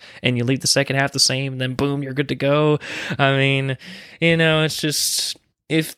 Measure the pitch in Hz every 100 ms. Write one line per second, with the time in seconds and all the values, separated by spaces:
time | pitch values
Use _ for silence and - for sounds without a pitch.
0 | - - - 123 120 135 - 143 139 135
1 | 139 135 - 131 135 131 127 127 143 143
2 | 139 131 135 131 139 147 151 151 - -
3 | - - 139 135 139 135 135 131 - 185
4 | - - 165 165 160 156 156 - 156 143
5 | - - - - _ _ - 156 156